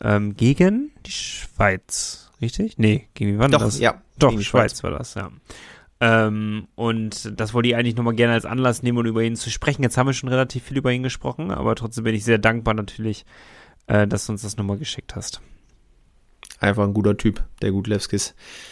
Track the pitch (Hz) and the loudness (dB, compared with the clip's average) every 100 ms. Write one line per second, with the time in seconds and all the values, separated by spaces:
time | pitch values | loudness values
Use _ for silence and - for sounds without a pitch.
0 | 110 104 104 101 117 143 185 220 302 - | 0 2 0 2 4 6 4 2 -4 -10
1 | - - - - - - 104 95 - - | -14 -10 -10 -12 -10 0 2 0 -4 -8
2 | - - - - 117 - 214 - 107 107 | -8 -10 -18 -8 -6 -2 -4 2 2 2
3 | - - 104 101 135 143 107 - 117 - | -2 -6 -2 2 4 4 2 2 0 0
4 | _ - 139 113 101 131 107 - - 80 | _ 2 4 4 2 4 2 0 -8 -8
5 | - - 98 - - - - - _ - | -8 -10 -12 -14 -20 -20 -20 -20 _ 0
6 | 117 113 110 107 107 107 - - 117 113 | 4 4 4 0 -4 -6 -8 -6 -2 -2
7 | 110 - 113 104 110 120 117 117 120 113 | -4 -8 -10 -6 -2 2 2 2 0 0
8 | 117 113 117 117 - 127 127 117 123 120 | 0 2 4 2 0 0 0 0 0 0
9 | 117 113 113 117 - - - 139 127 - | 0 0 0 -2 -6 -4 -2 0 0 2
10 | 131 131 131 127 131 123 - 135 131 123 | 0 0 0 0 0 -4 -6 -2 0 0
11 | 131 - - 127 170 156 123 113 113 117 | -2 -6 -8 -6 -6 -4 -2 -2 -4 -4
12 | 113 110 110 113 110 117 113 110 101 - | -2 -2 2 2 2 0 0 -2 -4 -6
13 | 110 104 - - - - - _ - 104 | -6 -6 -10 -20 -20 -20 -20 _ 0 2
14 | 104 101 - 104 107 - 98 101 151 - | 2 0 -4 -8 -8 -6 -4 -4 -6 -10
15 | - - - - - - _ _ _ _ | -12 -12 -12 -12 -16 -20 _ _ _ _
16 | _ _ _ _ - - 101 101 101 101 | _ _ _ _ -20 -2 0 2 2 2
17 | 104 101 113 - - - 101 98 107 104 | 2 2 0 0 -4 -4 -2 -2 -2 -2
18 | - 101 - - - - - | -2 -4 -4 -10 -20 -20 -20